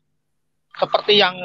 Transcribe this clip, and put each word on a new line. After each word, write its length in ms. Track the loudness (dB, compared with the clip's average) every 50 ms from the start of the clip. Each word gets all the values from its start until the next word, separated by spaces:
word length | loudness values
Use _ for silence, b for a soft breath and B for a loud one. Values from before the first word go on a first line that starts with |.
| _ _ _ _ _ _ _ _ _ _ _ _ _ _ -10 -8
seperti 420 | -4 -4 -2 -2 0 0 2 2
yang 160 | 2 2 0 -4 -6